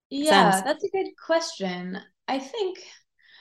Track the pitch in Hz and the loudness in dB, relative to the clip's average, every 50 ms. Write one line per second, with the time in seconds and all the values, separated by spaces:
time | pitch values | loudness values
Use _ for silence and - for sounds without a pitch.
0 | _ - 262 277 294 311 202 196 190 202 190 190 190 269 302 - - 381 - 381 | _ -10 -6 -2 2 4 6 6 6 6 4 2 0 -2 -4 -4 -4 -4 -2 -2
1 | 359 - - - - - 330 330 330 - - - 190 185 180 180 180 185 190 - | -4 -4 -8 -10 -4 0 0 0 0 -4 -8 -6 -6 -6 -6 -6 -8 -8 -10 -10
2 | - _ _ _ - - 262 277 269 - - 466 392 370 370 - - - - _ | -12 _ _ _ -8 -6 -6 -6 -6 -8 -6 -6 -4 -4 -6 -8 -16 -20 -20 _
3 | _ _ _ _ _ _ _ - | _ _ _ _ _ _ _ -20